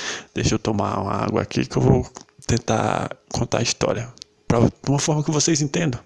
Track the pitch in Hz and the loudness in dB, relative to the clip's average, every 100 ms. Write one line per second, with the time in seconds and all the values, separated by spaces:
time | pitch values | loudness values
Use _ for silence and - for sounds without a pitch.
0 | - - - - 117 110 110 104 101 101 | -8 -10 -8 -2 0 0 0 0 0 -2
1 | 101 104 107 98 - - 131 - 127 131 | -2 -2 0 0 0 -2 -2 2 6 4
2 | 127 - - - - 117 - 110 110 - | 2 -10 -20 -8 -2 0 0 0 0 -2
3 | - - - - - 113 120 - - 107 | -4 -10 -8 -4 -2 0 -2 0 0 -2
4 | 120 - - _ - 120 120 - - 139 | -6 -14 -20 _ 0 2 2 0 -2 0
5 | - 151 151 151 170 151 147 175 165 117 | 0 0 0 0 2 2 0 0 -2 -4